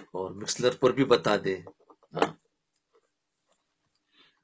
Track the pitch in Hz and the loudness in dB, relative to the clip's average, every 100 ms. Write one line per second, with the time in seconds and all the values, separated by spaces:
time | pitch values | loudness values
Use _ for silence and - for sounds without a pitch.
0 | - 90 92 98 107 - 120 - 123 120 | -2 -10 -10 -8 -10 -2 0 2 2 2
1 | 123 110 113 101 95 92 - - _ _ | 4 4 4 0 0 -6 -8 -20 _ _
2 | _ - - - _ _ _ _ _ _ | _ -2 -2 -2 _ _ _ _ _ _
3 | _ _ _ _ _ _ _ _ _ _ | _ _ _ _ _ _ _ _ _ _
4 | _ _ _ _ | _ _ _ _